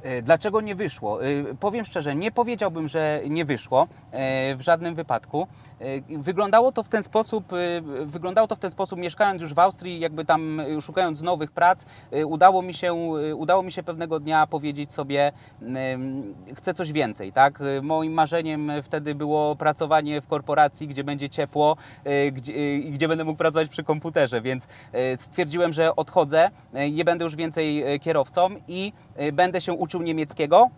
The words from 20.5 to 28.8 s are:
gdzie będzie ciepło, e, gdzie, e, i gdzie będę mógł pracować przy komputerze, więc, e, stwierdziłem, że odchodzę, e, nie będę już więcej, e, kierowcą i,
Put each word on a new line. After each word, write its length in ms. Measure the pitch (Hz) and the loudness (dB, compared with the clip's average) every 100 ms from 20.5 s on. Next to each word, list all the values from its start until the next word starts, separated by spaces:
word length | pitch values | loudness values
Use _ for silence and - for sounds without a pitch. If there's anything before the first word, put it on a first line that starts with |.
| 147 147 - 156 | 4 4 2 -10
gdzie 160 | 139 | -8
będzie 260 | 139 143 139 | -6 -6 -6
ciepło, 480 | - 143 147 151 165 - - | -4 -4 2 2 2 -6 -10
e, 280 | 143 143 143 | 0 2 2
gdzie, 220 | 131 123 | -2 -8
e, 220 | 127 147 143 | -4 -2 -2
i 160 | 156 | -4
gdzie 160 | 143 160 | -2 0
będę 160 | 160 | 0
mógł 140 | 156 156 | -2 0
pracować 320 | 160 156 156 | 0 2 -2
przy 140 | - | -4
komputerze, 580 | 156 156 165 160 131 117 | -2 -2 0 2 2 0
więc, 260 | 120 127 - - - | -2 -6 -8 -20 -8
e, 240 | 120 127 127 | -2 -2 -2
stwierdziłem, 560 | - - 160 165 170 | -6 -4 -2 0 0
że 220 | 156 160 - | 2 2 2
odchodzę, 540 | 151 185 147 156 180 - - | 0 2 4 4 4 2 -12
e, 180 | 127 143 | -4 -2
nie 140 | 151 170 | 2 2
będę 200 | 170 170 | 2 -2
już 100 | 151 | -4
więcej, 580 | 165 160 156 147 135 | -4 -2 0 0 -2
e, 60 | 143 | -2
kierowcą 500 | 160 156 135 - 185 202 - | 0 0 2 2 2 0 -10
i, 260 | 180 | -6